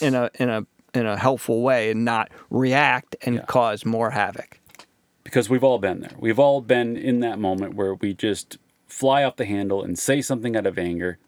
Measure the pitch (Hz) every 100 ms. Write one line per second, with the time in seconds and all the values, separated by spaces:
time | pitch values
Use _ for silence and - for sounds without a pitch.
0 | 147 131 120 - 123 110 104 _ _ 131
1 | 113 101 131 131 - 113 123 127 110 110
2 | 117 113 110 - - 113 131 131 143 127
3 | - - - 120 - 131 117 107 - 113
4 | 113 107 98 - - - _ - - _
5 | _ _ - 127 107 127 131 120 98 90
6 | 85 - 113 113 143 139 113 123 120 117
7 | 131 120 120 107 101 95 98 101 98 95
8 | 104 95 110 98 - - _ _ - -
9 | 135 135 139 - 107 101 101 98 90 87
10 | - 139 131 131 117 113 98 92 87 87
11 | 90 87